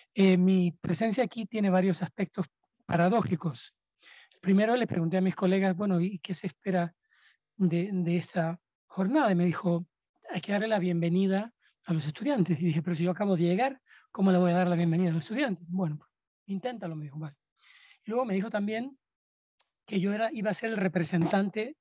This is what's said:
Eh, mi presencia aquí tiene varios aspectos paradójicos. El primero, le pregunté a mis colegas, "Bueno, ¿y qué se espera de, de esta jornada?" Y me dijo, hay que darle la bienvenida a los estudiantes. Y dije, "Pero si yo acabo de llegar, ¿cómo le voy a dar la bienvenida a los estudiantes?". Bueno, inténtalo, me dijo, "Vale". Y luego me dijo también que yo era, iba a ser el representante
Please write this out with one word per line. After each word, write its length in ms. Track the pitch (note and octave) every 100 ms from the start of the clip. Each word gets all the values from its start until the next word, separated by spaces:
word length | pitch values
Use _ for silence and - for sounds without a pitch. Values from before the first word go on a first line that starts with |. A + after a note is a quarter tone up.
| -
Eh, 220 | - F#3+ F#3
mi 380 | F#3 F#3+ F3
presencia 500 | D#3 - E3+ A3+ A#3+
aquí 220 | A#3+ A#3 G#3+
tiene 240 | A3 G3+
varios 320 | F#3 F#3 E3
aspectos 460 | E3+ - G3 - E3+ _ _ _ -
paradójicos. 880 | E3 F3 A3+ - F3 E3 B2 - _ _ _ - - -
El 60 | _
primero, 340 | F#3 G3 A3 B3
le 120 | A3+
pregunté 300 | F3+ E3 F#3
a 40 |
mis 140 | F#3 -
colegas, 380 | F#3 F#3+ F#3+ F3
"Bueno, 260 | G#3 F3
¿y 180 | F3+ G3+
qué 140 | -
se 140 | F3+ F#3+
espera 460 | - G3+ F#3 E3+ - _ _ _ _ _ -
de, 340 | F#3 E3+ F#3+
de 240 | F#3+ E3+ F3
esta 420 | E3 F#3 E3 E3+ _ _ _
jornada?" 440 | - G3 D4 B3
Y 40 | F3
me 100 | F3+
dijo, 420 | D#3 F3+ E3+ F3+ _ _ _ -
hay 120 | E4+
que 100 | -
darle 160 | G3+ A3
la 120 | G#3+
bienvenida 760 | F3+ E3+ E3+ F3 G3 F#3+ A3+ _ _ _ -
a 80 |
los 120 | E3 D3
estudiantes. 540 | D3+ B3 C#4 E3 D3
Y 60 | E3+
dije, 160 | D#3
"Pero 140 | E3 E3
si 100 | F3
yo 60 |
acabo 260 | F3+ G3+ F3+
de 60 |
llegar, 360 | E3+ F#3 C4 C4+ _ - _
¿cómo 220 | - G3
le 40 | F3+
voy 140 | F3+
a 40 | F3
dar 120 | F3+
la 80 | E3+
bienvenida 360 | E3+ E3 F3+
a 20 |
los 100 | D#3+
estudiantes?". 420 | - A3 C#4+ F3+ E3+
Bueno, 280 | F3+ F3+ D3 _ _ _ _ -
inténtalo, 500 | G3 B3 A#3+ F3+ D#3
me 80 | D3
dijo, 140 | D3
"Vale". 180 | D#3 - _ _ _ - - _ -
Y 40 |
luego 140 | A#3 B3
me 100 | F#3+
dijo 160 | A3
también 440 | G#3+ G#3 A3 C4 C#4 _ _ _ _ _ _ - _ -
que 120 | G3+
yo 140 | G3
era, 160 | G#3 A3+
iba 200 | A#3+ G3+
a 20 |
ser 160 | F#3 A3+
el 60 | A3
representante 1000 | F#3 F3+ D#3+ F3 E3 G3 G3+ G#3+ A3+ D#4